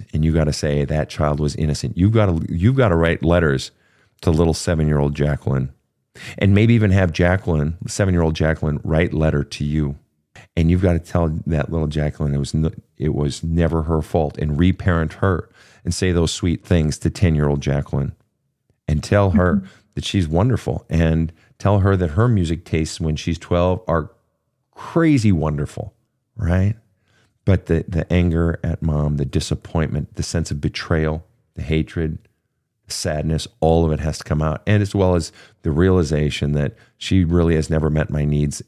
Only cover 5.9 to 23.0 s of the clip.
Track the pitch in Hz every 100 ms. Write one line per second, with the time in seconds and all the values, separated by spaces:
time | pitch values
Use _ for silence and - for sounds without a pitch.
5.9 | _ _ - - - 98 98 113 117 107
6.9 | 95 92 80 87 92 - 78 73 82 -
7.9 | - 98 87 80 80 78 78 80 73 -
8.9 | 80 87 78 78 73 69 - 73 76 73
9.9 | 71 _ _ _ - - - 82 90 95
10.9 | 85 - 87 85 80 - 80 - 82 76
11.9 | 76 76 - 76 71 69 78 78 - -
12.9 | - 76 71 73 67 82 82 85 82 78
13.9 | 80 73 87 76 - 76 73 90 92 -
14.9 | 85 80 - 98 87 - _ - _ -
15.9 | 87 92 85 82 - 92 82 - 87 78
16.9 | - - - 90 78 73 71 71 71 69
17.9 | 69 69 - _ _ _ _ _ _ -
18.9 | 76 - 101 101 90 90 - - - _
19.9 | - - 101 80 82 113 123 - 76 -
20.9 | 80 82 82 80 - _ - 90 101 95
21.9 | 95 87 78 120 107 82 82 - 80 78
22.9 | -